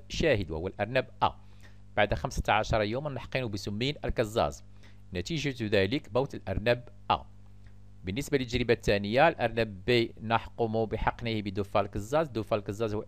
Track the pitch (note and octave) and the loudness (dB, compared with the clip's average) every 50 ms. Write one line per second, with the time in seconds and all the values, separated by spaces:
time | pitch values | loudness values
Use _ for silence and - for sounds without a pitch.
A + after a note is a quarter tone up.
0 | - - - - - D#3+ B2+ G2+ F#2+ D#2 D#2+ D#2 E2+ F#2+ - - G#2 G#2+ C3 - | -6 -6 -2 2 4 4 4 4 2 -2 -4 -4 -4 -4 -4 -2 -2 0 0 0
1 | - - - - - - - - - - - - - - - - - - - A2 | 0 -2 -2 0 0 0 0 -2 -12 -20 -20 -20 -20 -20 -20 -20 -20 -4 0 2
2 | G#2 G#2 A2 - - C3+ - - - - G#2+ G#2+ A2 - B2 A2 G#2+ G#2 A2 C3 | 2 2 2 0 -4 -4 -4 -2 2 2 4 2 2 2 2 2 2 2 0 -2
3 | D#3 D3+ C3 A#2+ - - - C3 B2+ A2+ G2+ G2 - G#2+ G2+ G#2 B2+ C#3 D3 - | -4 -6 -6 -8 -8 -4 -4 -4 -2 -2 -4 -6 -6 -6 -4 -2 -2 -2 -2 -2
4 | - B2 - - A#2+ G#2 A2 A2+ F2 D2 D2 - - - - - - - - - | -4 -2 0 0 0 0 2 2 2 2 0 -4 -12 -18 -20 -20 -20 -20 -20 -20
5 | - - - F2+ F2+ - E3+ D3+ C3 C#3+ B2+ - A2+ G#2 G#2+ G2+ F#2+ G2 A#2+ D3+ | -14 -8 -6 -6 -4 -2 -2 -2 -2 -2 -2 -2 0 2 4 4 4 4 2 -2
6 | - - G2+ B2 C#3 C#3+ - - - - F#2+ F2+ G#2 A#2 B2 B2 - - - - | -2 -2 0 0 0 0 -4 -8 -8 -6 -4 0 2 2 2 0 -2 -8 -18 -8
7 | - - G2 - - - - - - - - - - - - - - - - - | -4 -2 -2 -2 -2 -6 -18 -20 -20 -20 -20 -20 -20 -20 -20 -20 -20 -20 -20 -10
8 | - F#2 F#2+ B2+ C#3+ - D3 C3+ B2+ A#2 A#2 B2+ A#2+ A2+ A#2 A2 - - G#2+ G2+ | -8 -6 -4 -4 -2 0 0 0 0 0 0 0 2 2 2 2 4 2 2 2
9 | G2+ G2+ A2 B2+ D3+ E3+ - - B2 A2+ A2+ A#2 A2+ A2 G2+ F2+ G2 B2 B2 A#2+ | 2 2 4 4 4 4 4 2 0 0 0 0 -2 -2 -4 -4 0 2 4 4
10 | A#2 - - - A2 A2 A2+ A2+ - - - - A#2 A2 A2 A2+ A2+ G2+ A2+ G#2 | 2 2 -2 -6 -2 0 0 0 0 -2 -4 -2 -2 0 0 0 0 -2 -2 -2
11 | - B2+ - - A#2+ A#2 A2+ G#2+ G2+ G2+ F#2+ G#2 G2 - - G#2+ G2 G2+ G2+ G#2+ | -2 -2 -2 -2 -2 -2 -2 -2 -2 -2 -2 -4 -2 0 2 0 0 0 -2 -6
12 | G2+ G#2+ C#3 D#3 E3+ C#3+ A2 A2 G2+ - A2+ G#2+ G2+ G#2+ G2+ G2 A#2 G#2+ G#2 G#2 | -4 -2 0 0 0 0 -2 -4 -2 0 -2 -2 -2 -2 -4 -2 -2 -2 -2 -4
13 | - | -4